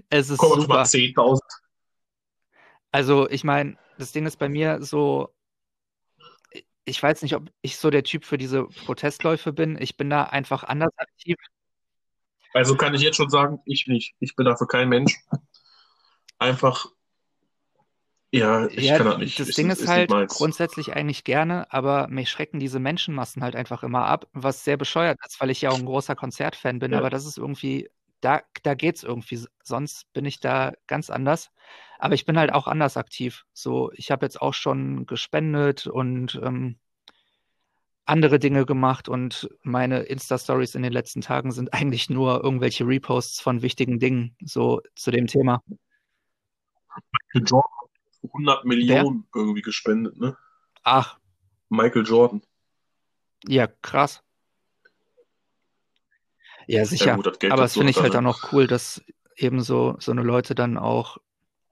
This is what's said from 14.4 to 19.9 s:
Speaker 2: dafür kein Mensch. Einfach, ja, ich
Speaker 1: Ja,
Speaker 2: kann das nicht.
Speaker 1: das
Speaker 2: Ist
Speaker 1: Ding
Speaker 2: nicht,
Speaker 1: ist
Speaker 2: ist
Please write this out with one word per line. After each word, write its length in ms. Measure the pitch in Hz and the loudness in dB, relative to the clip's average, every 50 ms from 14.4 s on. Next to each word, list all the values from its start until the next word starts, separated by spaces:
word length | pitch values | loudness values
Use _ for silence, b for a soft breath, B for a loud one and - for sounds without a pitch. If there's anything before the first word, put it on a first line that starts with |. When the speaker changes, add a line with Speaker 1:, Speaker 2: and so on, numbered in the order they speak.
| 127 | 2
Speaker 2:
dafür 200 | 123 120 - 123 | 2 2 2 0
kein 220 | - - 123 127 127 | 0 2 2 2 4
Mensch. 260 | 123 123 139 135 - - _ - - - _ _ _ b b b b b b b b b b b b b b b - - | 4 4 4 2 0 -2 _ -6 -6 -6 _ _ _ b b b b b b b b b b b b b b b -6 -2
Einfach, 480 | 117 127 127 131 - - - - - - _ _ _ _ _ _ _ _ _ _ _ _ _ _ _ _ _ _ _ _ _ _ _ _ _ _ _ _ | 0 0 2 2 2 2 2 0 -6 -12 _ _ _ _ _ _ _ _ _ _ _ _ _ _ _ _ _ _ _ _ _ _ _ _ _ _ _ _
ja, 360 | - 123 110 107 110 113 113 107 - | 0 2 2 2 2 2 0 -2 -2
ich 160 | 110 135 135 | 0 2 4
Speaker 1:
Ja, 20 | 147 | 4
Speaker 2:
kann 120 | 156 113 | 4 4
das 120 | 107 - - | 4 2 0
nicht. 220 | - - - - | -2 -6 -6 -6
Speaker 1:
das 80 | 139 139 | -6 -4
Speaker 2:
Ist 140 | - - | -2 0
Speaker 1:
Ding 60 | 151 180 | 0 0
Speaker 2:
nicht, 100 | 190 185 | 0 0
Speaker 1:
ist 60 | - | 0
Speaker 2:
ist 120 | 170 | 2